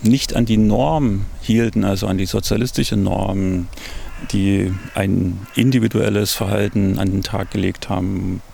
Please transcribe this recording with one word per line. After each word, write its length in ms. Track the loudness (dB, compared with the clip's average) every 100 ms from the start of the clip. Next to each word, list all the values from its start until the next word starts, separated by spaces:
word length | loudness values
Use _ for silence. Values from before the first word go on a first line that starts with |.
nicht 320 | 4 2 2 0
an 100 | 2
die 120 | 4
Norm 680 | 4 4 2 2 0 0 -4 -8
hielten, 420 | 0 2 2 2
also 220 | 0 0 0
an 140 | 0
die 80 | 0
sozialistische 680 | -2 0 0 0 -2 0 0
Norm, 720 | 0 0 0 0 0 -2 -4 -10 -12 -10 -10 -10 -4
die 400 | 0 2 2 0 -2 -6
ein 540 | -4 0 2 0 -4 -6 2
individuelles 800 | 2 4 2 2 2 2 0
Verhalten 640 | -2 0 0 0 2 0 2
an 100 | 0
den 140 | 0
Tag 260 | -2 -4 -4
gelegt 400 | -2 -2 -4 -4
haben 540 | -2 -2 -2 -4 -6 -8